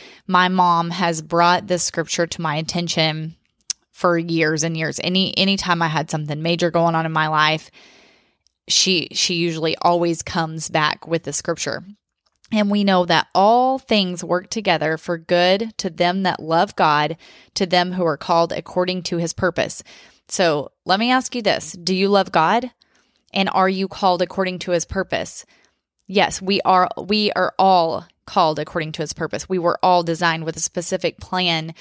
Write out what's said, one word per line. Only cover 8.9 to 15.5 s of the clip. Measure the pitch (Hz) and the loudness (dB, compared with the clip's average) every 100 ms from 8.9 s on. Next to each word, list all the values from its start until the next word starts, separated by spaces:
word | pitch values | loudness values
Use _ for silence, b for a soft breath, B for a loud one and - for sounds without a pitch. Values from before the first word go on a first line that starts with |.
| 180 - | 0 -2
she | - - 175 | -4 -2 0
usually | 170 160 160 - | -2 -2 -2 0
always | 175 175 170 165 | 2 2 2 -2
comes | - 180 160 160 - | -4 -4 -4 -6 -4
back | 160 151 - 156 | 0 0 -2 -4
with | 165 | -4
the | - | -2
scripture. | - - 156 143 - 185 208 _ _ _ _ _ | -4 -4 -4 -4 -6 -10 -20 _ _ _ _ _
And | 214 202 | 0 2
we | 208 196 | 2 4
know | 185 175 | 4 4
that | 160 - 185 | 2 2 4
all | 202 240 254 269 | 4 6 2 0
things | - 214 185 175 | 0 0 0 -4
work | 170 175 185 | -2 -4 -2
together | 226 196 160 151 160 | -2 0 0 0 -2
for | - 165 | -4 -6
good | 160 175 180 | 0 2 4